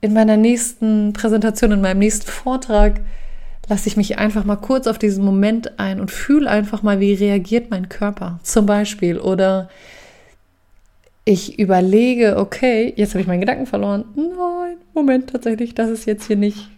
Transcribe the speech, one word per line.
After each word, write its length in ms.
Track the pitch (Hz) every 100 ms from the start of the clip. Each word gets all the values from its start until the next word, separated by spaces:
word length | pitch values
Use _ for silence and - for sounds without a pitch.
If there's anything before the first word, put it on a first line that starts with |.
in 120 | 214
meiner 220 | 214 220 214
nächsten 760 | 226 240 - - 220 214 208
Präsentation, 580 | 208 226 220 220 214 233
in 100 | 202
meinem 180 | 190 190
nächsten 300 | 208 214 -
Vortrag 720 | - - 262 - 208 208 - - - - - - - -
lasse 180 | 202 -
ich 100 | 214
mich 200 | 202 -
einfach 260 | 214 214
mal 140 | 208 202
kurz 300 | - 262 262
auf 120 | 220
diesen 240 | 214 196
Moment 560 | 196 196 196 226 226 -
ein 200 | 196 190
und 120 | 190
fühle 380 | - - 285 277
einfach 340 | 208 208 208
mal, 160 | 208 196
wie 140 | 202
reagiert 580 | 196 202 202 180 233 233
mein 180 | 196 180
Körper 500 | - 208 208 180 170
zum 220 | - 240 208
Beispiel. 540 | 208 208 - 175 170
Oder 500 | 185 190 190 190 185 - - - - - _ _ _ _ _ _ _ _ _ _ -
ich 320 | 190 - -
überlege, 760 | 202 185 185 202 240 247 226 196
okay, 540 | 196 - 254 226 233 -
jetzt 160 | 208
habe 100 | 185
ich 60 | 185
meinen 120 | 180
Gedanken 260 | 196 269 262
verloren. 400 | 202 202 202 226 -
Nein, 600 | 320 359 359 349 349 349 _
Moment, 360 | 320 285 254 254
tatsächlich, 440 | 247 233 220 233
das 160 | 233 226
ist 160 | 226 226
jetzt 220 | 208 -
hier 80 | 208
nicht 340 | 208 208 -